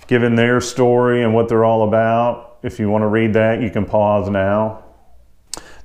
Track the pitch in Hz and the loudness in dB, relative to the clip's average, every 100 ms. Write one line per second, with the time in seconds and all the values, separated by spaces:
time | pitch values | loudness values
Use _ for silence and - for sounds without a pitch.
0 | - 123 120 117 117 123 120 - 123 123 | -2 0 2 2 2 0 -2 0 2 2
1 | 123 120 113 113 113 113 113 113 107 110 | 2 0 0 0 2 2 2 2 0 0
2 | 113 113 120 113 - - 120 - 104 107 | 0 0 -2 -4 -12 -14 -12 -6 -2 0
3 | 107 110 113 107 110 113 107 110 95 107 | 0 0 0 2 0 0 -4 -4 -2 0
4 | 104 104 98 101 98 104 110 107 - _ | 0 0 -2 -2 0 -2 -4 -8 -20 _
5 | - - - - _ - - - | -20 -20 -20 -20 _ -18 -18 -16